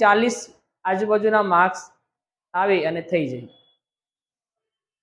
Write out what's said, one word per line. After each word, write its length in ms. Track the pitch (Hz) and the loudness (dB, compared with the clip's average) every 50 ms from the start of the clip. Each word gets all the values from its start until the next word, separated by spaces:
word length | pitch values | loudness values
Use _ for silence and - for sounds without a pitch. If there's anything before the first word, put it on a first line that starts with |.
| 226 | 4
ચાલીસ 340 | 202 208 220 233 240 - - - - - _ _ _ _ _ - | 4 4 4 2 0 -2 -6 -10 -16 -20 _ _ _ _ _ -4
આજુબાજુના 640 | 185 190 190 220 208 214 214 208 220 214 214 202 190 180 | -4 -2 -2 0 0 0 0 2 2 2 2 2 2 2
માર્ક્સ 280 | 170 180 185 - - - - _ _ _ _ _ _ _ _ _ _ _ _ - | 2 2 2 0 -6 -14 -20 _ _ _ _ _ _ _ _ _ _ _ _ -6
આવે 240 | 180 190 202 196 180 151 160 | -2 0 0 0 0 0 -2
અને 100 | 165 170 | -4 -6
થઈ 240 | 165 - 185 170 151 127 127 | -6 -4 -2 -2 -2 -4 -8
જાય. 160 | 123 123 - _ _ _ _ _ _ _ _ _ _ _ _ _ _ _ _ _ _ _ _ _ _ _ _ _ _ _ _ _ _ | -10 -14 -16 _ _ _ _ _ _ _ _ _ _ _ _ _ _ _ _ _ _ _ _ _ _ _ _ _ _ _ _ _ _